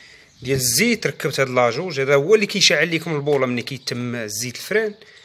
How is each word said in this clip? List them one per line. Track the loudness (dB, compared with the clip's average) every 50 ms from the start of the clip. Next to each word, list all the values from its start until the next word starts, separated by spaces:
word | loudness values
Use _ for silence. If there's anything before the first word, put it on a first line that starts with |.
| -20 -20 -20 -20 -20 _ _ _
ديال | -4 -2 -2 0
الزيت. | 0 0 2 2 2 2 2 0 -2 -6
ركبت | -6 -4 -6 -4 0 0
هاد | -2 0
لاجوج، | 2 2 2 2 2 -2 -6 -6 -2 -2
هذا | 2 4 4
هو | 4 6 6 4
اللي | 4 4
كيشعل | 2 0 2 4 4 4 4 2 0
ليكم | 0 -4 -2 -2 -4
البوله | -2 0 2 2 2 2
ملي | 0 -2 -4
كيتم | -4 -6 -10 -10 -8 -8 -6 -6 -6 -6 -6 -6 -8 -8
زيت | -8 -8 -8 -8 -10
الفران، | -10 -10 -2 -2 -2 -2 -2 -8 -10 -20 -20 -20 -20